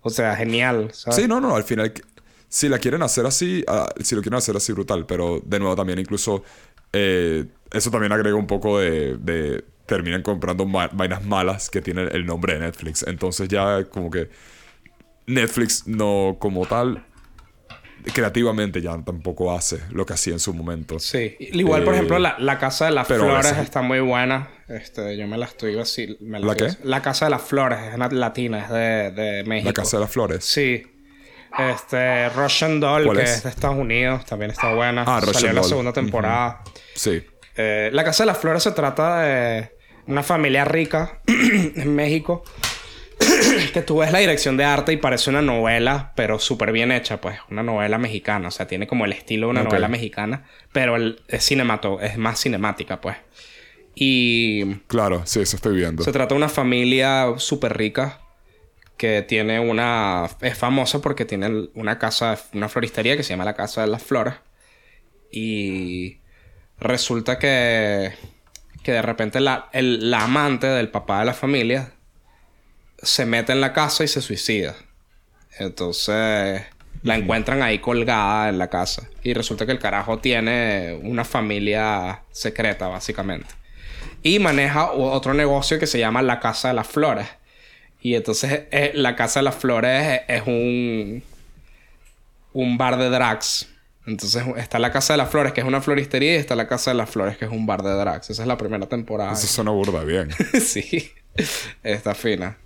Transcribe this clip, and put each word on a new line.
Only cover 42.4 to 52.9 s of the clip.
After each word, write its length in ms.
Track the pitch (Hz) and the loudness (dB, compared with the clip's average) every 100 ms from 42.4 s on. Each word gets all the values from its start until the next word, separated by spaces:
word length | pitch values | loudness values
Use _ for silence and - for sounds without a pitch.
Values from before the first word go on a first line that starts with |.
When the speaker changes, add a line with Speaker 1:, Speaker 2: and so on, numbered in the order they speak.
| - - - - - - - - | -4 -6 -6 -6 -14 -18 -20 2
Speaker 1:
<clears throat> 540 | 294 - - 240 151 | 4 6 6 4 2
que 80 | 175 | -2
tú 160 | 160 156 | 0 2
ves 140 | 156 | 4
la 60 | 185 | 4
dirección 360 | 196 147 143 131 | 4 4 2 2
de 60 | |
arte 280 | 143 143 139 | 4 4 2
y 60 | 160 | 2
parece 320 | 143 123 - | 2 2 2
una 120 | 139 | 2
novela, 680 | 147 117 113 117 120 139 - | 2 2 2 4 2 0 -2
pero 240 | - 110 110 | -2 0 0
súper 320 | - 113 110 | 0 0 0
bien 220 | 113 120 | 2 2
hecha, 280 | 127 120 110 | 0 -2 -6
pues. 180 | - 101 - | -6 -10 -10
Una 120 | 104 | -6
novela 340 | 117 110 104 110 | -2 0 0 0
mexicana. 500 | 120 107 - 104 87 | -2 -4 -2 -2 -4
O 20 | |
sea, 160 | - 92 | -8 -6
tiene 180 | 92 104 | -6 -2
como 200 | 123 104 | 0 0
el 60 | |
estilo 340 | 98 - 110 113 | -4 -4 -2 0
de 60 | |
una 100 | 123 | 0
Speaker 2:
Ok. 60 | 117 | 2
Speaker 1:
novela 200 | 101 107 | 2 2
mexicana, 560 | 120 113 - 104 135 - - - | -2 -4 -6 -6 -6 -10 -20 -6
pero 240 | 139 127 117 | 0 2 2
el, 260 | 113 113 - | 0 -4 -8
es 160 | 117 - | 0 2
cinemato-, 500 | 135 120 107 104 95 | 4 2 0 -2 -2
es 180 | 104 107 | -4 -2
más 200 | 113 113 | -2 0
cinemática, 600 | 139 104 104 98 - | -2 0 -2 -4 -8